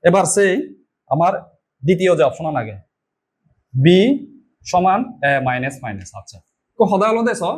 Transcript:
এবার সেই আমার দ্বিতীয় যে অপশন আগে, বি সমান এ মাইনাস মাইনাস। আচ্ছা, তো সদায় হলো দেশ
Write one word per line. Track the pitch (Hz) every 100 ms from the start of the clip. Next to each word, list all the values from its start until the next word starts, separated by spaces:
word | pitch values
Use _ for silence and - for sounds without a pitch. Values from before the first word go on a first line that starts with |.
এবার | 175 190 165
সেই | - 196 190 - - _ _ _
আমার | 135 170 202 - _ _ _ 135
দ্বিতীয় | 180 185 165
যে | 143
অপশন | - 160 147
আগে, | 110 101 _ _ _ _ _ _ _ _ _
বি | 127 143 180 220 277 - - _ _ -
সমান | 180 185 196 254 - 139
এ | 139 127
মাইনাস | 123 131 135
মাইনাস। | 120 101 92 101
আচ্ছা, | - 95 _ _ _ _
তো | 202
সদায় | 190 214
হলো | 226 233
দেশ | 220 233